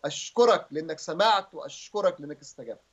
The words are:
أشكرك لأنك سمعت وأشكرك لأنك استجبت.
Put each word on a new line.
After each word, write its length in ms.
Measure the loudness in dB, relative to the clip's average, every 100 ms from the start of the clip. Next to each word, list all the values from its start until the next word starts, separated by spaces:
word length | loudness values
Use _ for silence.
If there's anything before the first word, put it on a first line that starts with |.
| -6
أشكرك 600 | -8 -6 4 6 4 0
لأنك 280 | -8 -6 -8
سمعت 540 | -8 2 4 4 0
وأشكرك 680 | -14 -14 -14 -8 0 0 0
لأنك 200 | -12 -14
استجبت. 380 | -16 -18 -14 -14 _